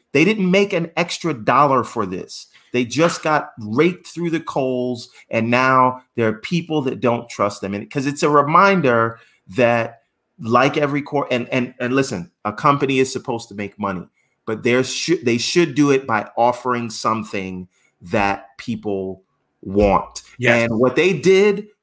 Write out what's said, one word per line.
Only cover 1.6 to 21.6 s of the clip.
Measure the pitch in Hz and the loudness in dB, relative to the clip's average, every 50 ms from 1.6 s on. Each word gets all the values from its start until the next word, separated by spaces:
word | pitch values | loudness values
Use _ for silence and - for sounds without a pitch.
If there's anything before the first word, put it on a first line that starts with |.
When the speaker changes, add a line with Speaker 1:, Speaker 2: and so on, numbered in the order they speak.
| 147 143 135 127 113 | 4 4 4 2 0
Speaker 1:
for | - - 117 104 | -2 -4 -4 -4
this. | 90 92 87 - - - - - - _ _ _ _ - | -4 -6 -8 -10 -12 -14 -16 -16 -18 _ _ _ _ -2
They | 123 127 | -2 -2
just | 110 - 135 165 170 170 - - | -2 0 2 2 2 0 -2 -2
got | 160 151 143 - - - - | 0 0 0 -2 -4 -10 -14
raked | 110 107 110 127 160 175 175 - - - | -10 -4 0 2 2 2 0 -2 -8 -14
through | - 160 170 170 | -8 -6 -4 -4
the | 156 160 | -4 -4
coals, | 156 - - 156 131 131 127 127 123 127 123 120 - - _ - - _ | -6 -6 -4 -4 -2 -2 -2 -2 -4 -4 -6 -8 -10 -16 _ -20 -12 _
and | - 113 113 117 | -2 -2 0 2
now | 120 123 127 131 131 131 127 127 123 123 - _ _ | 2 2 4 4 6 6 4 4 2 -2 -10 _ _
there | - 117 110 | -2 0 0
are | 107 110 | -2 -4
people | - - 180 165 160 - 156 151 | -6 -4 -4 -4 -2 -2 -2 -2
that | 131 131 - - | -2 -2 -4 -2
don't | 120 123 117 120 117 - | 0 0 0 -2 -4 -8
trust | - - 104 104 - - | -4 -2 -2 -2 -2 -4
them. | - 98 98 | -6 -6 -6
And | 101 104 - | -8 -8 -6
'cause | - 143 131 | -6 -4 -4
it's | 143 143 143 - | -4 -2 -2 0
a | 151 | 2
reminder | 147 147 139 139 160 170 196 196 196 185 147 127 120 117 113 113 113 - - _ _ _ _ - | 4 4 4 4 4 6 6 6 4 4 2 2 2 2 2 0 -2 -8 -16 _ _ _ _ -8
that, | 92 131 123 117 120 117 113 113 - - _ _ _ _ _ _ _ - | 0 2 2 4 2 2 0 -4 -8 -14 _ _ _ _ _ _ _ -12
like | 147 110 120 123 131 143 147 | -4 2 2 4 4 4 2
every | 156 147 139 143 147 | 0 -2 -2 -2 -4
cor-, | 143 - 147 143 - - | -6 -4 -4 -4 -2 -2
and, | 127 123 123 - | -2 -2 -2 -2
and, | 131 131 123 120 - - | -2 -4 -4 -4 -6 -8
and | 123 120 127 | -6 -2 0
listen, | 139 135 - 123 90 85 - _ _ - | 0 0 0 -2 -6 -8 -10 _ _ -8
a | 104 | -8
company | 104 - - 147 143 139 143 135 135 131 | -6 0 2 2 2 2 0 0 0 0
is | 131 131 - | 0 0 -2
supposed | 117 - - 120 117 - - | -6 -6 -6 -8 -8 -8 -12
to | 101 | -10
make | 101 104 98 - - | -10 -10 -12 -8 -6
money, | 104 98 95 87 82 - _ _ _ _ _ _ _ | -6 -6 -4 -6 -8 -14 _ _ _ _ _ _ _
but | - 110 107 - | -8 -8 -2 0
there | 120 120 127 127 | 2 2 2 2
should, | - - - - - - - 120 | 0 -4 -6 -2 -2 -2 -2 0
they | 120 117 120 | -2 -2 -2
should | 117 - - 175 175 156 127 | -2 0 2 2 2 2 2
do | 135 147 143 | 2 2 4
it | 139 135 135 - | 2 2 0 -2
by | 113 107 104 - - | -2 -4 -4 -4 -2
offering | - 117 123 120 - - 127 123 120 117 113 | 0 2 2 0 0 -2 -4 -2 -2 -4 -6
something | 107 - - 120 110 110 107 107 - 101 95 95 92 90 92 - _ _ _ _ _ _ | -8 -4 -2 -2 -2 -2 -4 -6 -8 -8 -6 -6 -8 -10 -12 -14 _ _ _ _ _ _
that | - 87 87 107 101 196 98 - - - _ - | -10 -4 -2 0 0 0 -2 -4 -8 -14 _ -14
people | - - - - - 214 202 190 - 95 95 - _ _ _ _ _ _ _ _ | -10 -8 -8 -6 -6 -6 -6 -4 -6 -8 -10 -12 _ _ _ _ _ _ _ _
want. | - - 95 104 104 98 92 90 - - - - - - - - | -12 -4 2 4 4 6 4 2 0 -2 -10 -16 -18 -16 -10 -2
Speaker 2:
Yes. | 120 123 117 117 117 117 | 0 2 2 2 2 0
Speaker 1:
And | 117 107 | 0 2
what | 123 127 - | 2 2 2
they | 147 160 185 196 147 | 2 2 2 0 2
did, | 123 180 190 190 202 208 196 180 | 4 4 4 6 4 4 2 0